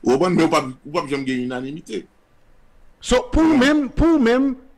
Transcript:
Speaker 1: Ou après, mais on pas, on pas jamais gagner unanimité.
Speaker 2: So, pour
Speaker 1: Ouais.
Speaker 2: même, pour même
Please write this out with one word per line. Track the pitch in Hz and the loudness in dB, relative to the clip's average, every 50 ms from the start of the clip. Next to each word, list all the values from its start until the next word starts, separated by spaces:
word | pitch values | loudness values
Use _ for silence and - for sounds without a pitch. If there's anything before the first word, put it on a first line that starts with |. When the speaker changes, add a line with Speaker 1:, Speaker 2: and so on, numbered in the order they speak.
Speaker 1:
Ou | - 113 | 2 0
après, | 123 135 175 185 | 2 2 2 0
mais | 175 160 | 2 2
on | 160 160 | 2 2
pas, | 165 151 143 131 127 - _ | 2 0 -2 -4 -14 -14 _
on | 143 | -8
pas | 147 175 156 | -6 -6 -4
jamais | 135 143 139 135 | -4 -6 -6 -4
gagner | 131 131 127 123 | -4 -4 -4 -4
unanimité. | 127 127 123 131 135 147 165 - - 220 185 - _ _ _ _ _ _ _ _ _ - _ _ _ _ - - - - _ | -6 -8 -8 -10 -10 -12 -14 -14 -12 -12 -12 -12 _ _ _ _ _ _ _ _ _ -20 _ _ _ _ -20 -20 -20 -20 _
Speaker 2:
So, | - - 240 247 247 - | -4 0 0 0 0 0
pour | - 294 320 | 0 2 2
Speaker 1:
Ouais. | 320 320 | 4 4
Speaker 2:
même, | 269 233 277 302 302 285 233 | 4 4 2 2 0 -2 -4
pour | - - 285 330 330 302 | -2 0 2 2 4 4
même | 247 220 240 254 269 277 254 - - - - | 4 2 2 2 2 0 -2 -6 -12 -20 -20